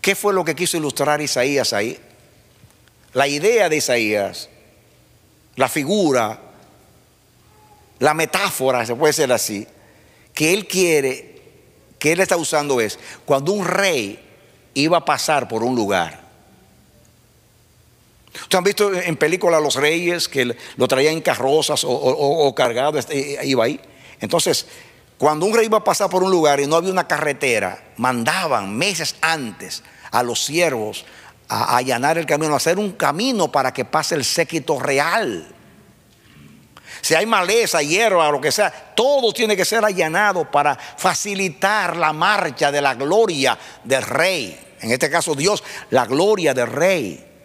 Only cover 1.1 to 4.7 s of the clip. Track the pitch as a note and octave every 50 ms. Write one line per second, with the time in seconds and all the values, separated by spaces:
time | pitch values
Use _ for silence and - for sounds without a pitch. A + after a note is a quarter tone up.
1.1 | D3 D3 D3+ C3+ - B2+ B2 C#3 C#3+ C3+ A#2 - A#2 G2+ G#2 A#2+ C3 - - -
2.1 | - _ _ _ _ _ _ _ _ _ - - _ _ _ _ _ _ _ _
3.1 | _ B2 C#3 C#3+ C#3+ D3 D#3 G#3+ A#3+ A3+ G3 E3+ D#3 D3+ - - B2+ A#2+ A2+ G#2+
4.1 | G#2+ G#2 G2 F#2+ F#2+ - - - - - _ -